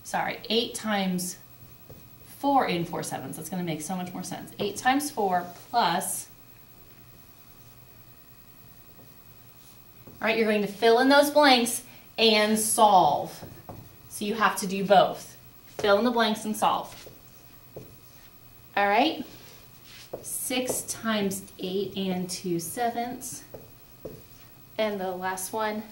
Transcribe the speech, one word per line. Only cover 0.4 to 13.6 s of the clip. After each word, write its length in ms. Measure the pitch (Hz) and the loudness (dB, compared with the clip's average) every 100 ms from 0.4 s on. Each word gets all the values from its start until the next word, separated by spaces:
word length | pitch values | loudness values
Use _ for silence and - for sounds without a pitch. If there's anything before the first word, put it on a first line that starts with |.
| - | -2
eight 240 | 220 240 | -2 -2
times 600 | - 220 202 190 180 170 - - - - - - - - - - - | -6 -4 -2 0 -2 -6 -10 -18 -20 -20 -20 -20 -20 -20 -20 -20 -6
four 300 | 277 269 - | 2 2 2
and 200 | 175 170 | -2 -4
four 140 | 160 | -6
sevenths. 340 | 160 - - - | -8 -8 -10 -12
That's 120 | 156 | -8
gonna 160 | 185 | -6
make 180 | 175 156 | -4 -6
so 140 | - 180 | -6 -8
much 160 | 180 | -8
more 100 | - | -10
sense. 300 | 180 - - - | -10 -12 -14 -8
Eight 160 | 202 - | -6 -2
times 340 | 254 269 294 | 0 0 -2
four 340 | - 202 180 175 - - | -2 0 0 -4 -16 -4
plus, 600 | 240 196 175 196 - - - - - - - - - - - - - - - - - - - - - - - - - - - - - - - - - - - - - - - - - | 0 2 0 -4 -8 -10 -20 -20 -20 -20 -20 -20 -20 -20 -20 -20 -20 -20 -20 -20 -20 -20 -20 -20 -20 -20 -20 -20 -20 -20 -20 -20 -20 -20 -20 -20 -20 -20 -20 -20 -20 -20 -20 -20 -8
all 60 | 214 | -2
right, 100 | 226 | 0
you're 100 | 220 | 2
going 140 | 208 | 2
to 60 | 202 | 0
fill 320 | - 226 226 | 2 4 6
in 80 | 262 | 6
those 220 | 285 294 | 6 6
blanks 520 | 294 294 254 233 - - - - - | 6 8 6 4 -4 -10 -20 -20 2
and 400 | 226 214 214 220 | 4 4 4 2
solve. 880 | - - 220 185 160 - - - - - | 0 4 8 8 6 2 -4 -10 -18 -20